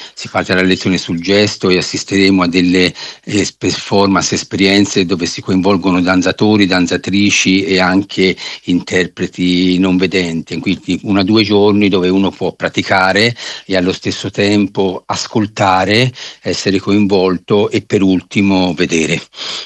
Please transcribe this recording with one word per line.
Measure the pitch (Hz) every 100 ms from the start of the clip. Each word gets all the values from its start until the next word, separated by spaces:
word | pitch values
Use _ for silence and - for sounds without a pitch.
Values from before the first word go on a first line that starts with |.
| - -
si | -
parte | 98 85 92
dalla | 92
lezione | 90 107 87
sul | - 85
gesto | 87 101 104 - 95
e | 90
assisteremo | - - - 98 98 95
a | 87
delle, | 90 87 90 87 - - -
eh, | - 101 87 -
performance, | 98 - - 101 101 95 -
esperienze | - - 92 95 101 101 - 87
dove | 92 82
si | -
coinvolgono | - 95 92 98 92 90
danzatori, | 90 92 90 - 107 107 95
danzatrici | 92 87 90 - 98 101 - - 95
e | 92 95
anche | 92 92 104 - 95 85 - -
interpreti | - 90 90 92 87 - 90 - 90 90 92 90
non | 95 92
vedenti. | 95 95 87 82 - 104
Quindi | 98 87 - 90
una | - 98
due | 95 110
giorni | 104 104 104 104 101
dove | 92 90
uno | 95 98
può | - 90
praticare | - 82 - - 98 92 95 117 123 - - -
e | 92
allo | 90
stesso | 87 107 - 101
tempo | - 101 104 98 - 98 90 -
ascoltare, | - - 117 104 - 98 92 95 107 127 127 - -
essere | - 87 101 95
coinvolto | 101 104 101 98 92 90 - 104 110
e | 113
per | - 104
ultimo | 95 92 - - 98 92 90
vedere. | 78 85 82 78 80 - - - -